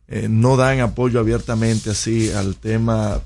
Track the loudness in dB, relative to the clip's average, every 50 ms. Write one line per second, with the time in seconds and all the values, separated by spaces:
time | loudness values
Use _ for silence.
0 | _ -10 -8 -6 -2 0 2 4 4 4 4 4 4 2 2 0 0 0 0 0
1 | 0 0 2 2 2 2 0 -2 -2 -2 -2 0 0 0 0 0 -2 -4 -4 -4
2 | -2 -2 0 0 0 0 0 -2 -2 -4 -4 -6 -4 -2 -2 0 0 0 0 0
3 | 0 -2 -2 -4 -6